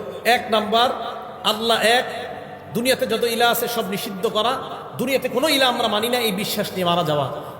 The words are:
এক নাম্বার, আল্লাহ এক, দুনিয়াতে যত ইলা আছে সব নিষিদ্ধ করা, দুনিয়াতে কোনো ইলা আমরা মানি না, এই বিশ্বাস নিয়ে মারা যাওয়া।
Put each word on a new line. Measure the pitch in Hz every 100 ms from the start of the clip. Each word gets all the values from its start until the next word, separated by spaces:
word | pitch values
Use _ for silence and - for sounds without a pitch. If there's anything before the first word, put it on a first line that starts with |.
| - -
এক | 220 240 -
নাম্বার, | 214 202 226 247 - - - - -
আল্লাহ | 196 214 233 220
এক, | 214 247 - - - - - - -
দুনিয়াতে | 196 254 240 240
যত | 220
ইলা | 233 226 240
আছে | 233 220
সব | 220 190
নিষিদ্ধ | 202 - 185 214
করা, | 208 226 277 - - - 135
দুনিয়াতে | 254 254 254
কোনো | 240 311
ইলা | 277 262
আমরা | 240 226
মানি | 208 233
না, | 247
এই | 226
বিশ্বাস | 190 208 208 -
নিয়ে | 185
মারা | 175 170
যাওয়া। | 156 147 131 - -